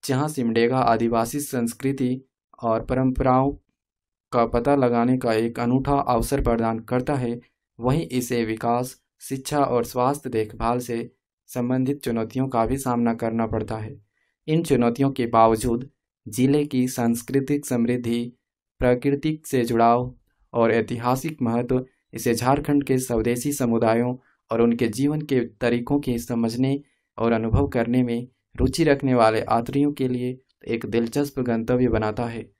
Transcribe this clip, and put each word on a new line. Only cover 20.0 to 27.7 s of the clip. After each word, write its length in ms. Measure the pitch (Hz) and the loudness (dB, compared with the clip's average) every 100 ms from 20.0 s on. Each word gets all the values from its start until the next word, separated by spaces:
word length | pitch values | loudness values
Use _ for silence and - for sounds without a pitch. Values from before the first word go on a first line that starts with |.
| 123 - _ _ _ | 0 -10 _ _ _
और 200 | 123 113 | 0 2
ऐतिहासिक 680 | 113 - 120 120 131 160 156 | 2 0 -4 -2 -2 -4 -4
महत्व 440 | 120 117 120 127 127 _ _ | -2 -2 0 -2 -2 _ _
इसे 220 | - 120 | -6 -2
झारखंड 500 | 117 123 143 147 143 | 0 2 0 2 0
के 140 | 139 131 | 2 -2
स्वदेशी 540 | 131 117 110 120 147 | 0 -2 0 -2 -2
समुदायों 640 | 139 120 113 113 113 123 127 _ _ _ | -2 0 2 2 2 0 -4 _ _ _
और 100 | 113 | 2
उनके 260 | 117 117 117 | 2 2 0
जीवन 320 | 120 143 151 | 0 0 -2
के 180 | 151 131 117 _ | -2 -2 -2 _
तरीकों 380 | 120 120 117 143 | -2 0 0 -2
के 180 | 143 120 | 0 -4
समझने 640 | 117 117 117 117 131 139 - _ _ - | -2 -2 -2 0 0 0 -6 _ _ -2
और 140 | 117 | 0
अनुभव 340 | 117 113 120 | 2 2 2
करने 340 | 143 | 2